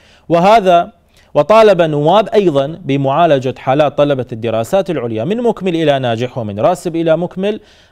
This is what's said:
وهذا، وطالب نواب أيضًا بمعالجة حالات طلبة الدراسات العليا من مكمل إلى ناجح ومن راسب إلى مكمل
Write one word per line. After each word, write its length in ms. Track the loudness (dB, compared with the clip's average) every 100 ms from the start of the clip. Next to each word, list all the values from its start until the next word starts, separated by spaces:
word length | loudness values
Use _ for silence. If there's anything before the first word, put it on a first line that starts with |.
| _ _ -2
وهذا، 600 | 2 4 4 4 2 0 -8 _ _ _
وطالب 480 | -2 4 6 6 4
نواب 460 | 0 0 2 2 2
أيضًا 400 | 0 0 0 -2
بمعالجة 880 | -6 -4 -2 0 0 2 2 -2 -6
حالات 400 | -2 0 0 0
طلبة 280 | 0 0 -6
الدراسات 580 | -8 -4 -4 -2 -2 -2
العليا 340 | -4 -6 -6
من 180 | -4 -4
مكمل 340 | -2 -4 -4 -2
إلى 240 | 0 0
ناجح 380 | 0 -4 -4 -6
ومن 220 | -10 -2
راسب 360 | -2 -2 -4 -4
إلى 220 | 0 -2
مكمل 440 | -2 -6 -6 -6 _ _ _